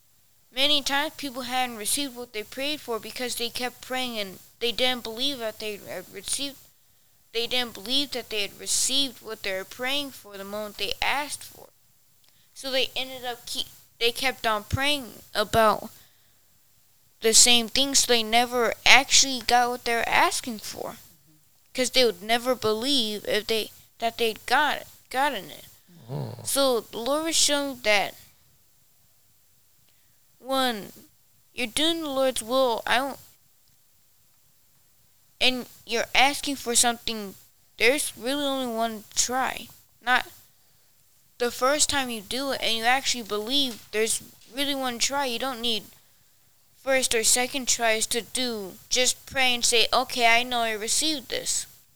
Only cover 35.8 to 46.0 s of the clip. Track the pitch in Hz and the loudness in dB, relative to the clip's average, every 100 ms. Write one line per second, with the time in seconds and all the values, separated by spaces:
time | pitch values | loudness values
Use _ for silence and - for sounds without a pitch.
35.8 | - 226 - - 269 285 285 269 233 233 | -4 -2 2 4 4 2 -4 -4 0 2
36.8 | 240 226 - 220 196 - - _ _ - | 2 0 -6 -8 -10 -14 -20 _ _ 2
37.8 | 226 294 - - 233 285 277 269 247 226 | 4 4 -2 -6 -4 -2 -2 -2 -2 -2
38.8 | 226 220 - - - 254 254 - - - | -4 -4 -8 -4 -2 -2 -2 -4 -12 -20
39.8 | _ _ 226 247 - - - _ _ _ | _ _ -2 0 -2 -14 -20 _ _ _
40.8 | _ _ _ _ _ - 240 - 254 294 | _ _ _ _ _ -6 -6 0 2 2
41.8 | - 285 254 226 196 247 277 254 196 226 | 2 0 -2 -6 -6 -4 -4 -2 -2 0
42.8 | 226 269 - 247 196 208 214 285 269 202 | 2 2 0 -4 -4 -6 0 0 0 -4
43.8 | - 214 220 - - - - 240 285 269 | -6 -2 0 -2 -6 -20 -12 -6 -4 -2
44.8 | 254 233 - 277 269 233 269 233 233 214 | -4 -2 -2 0 -2 -2 -4 -4 -2 -2
45.8 | - - | -6 -18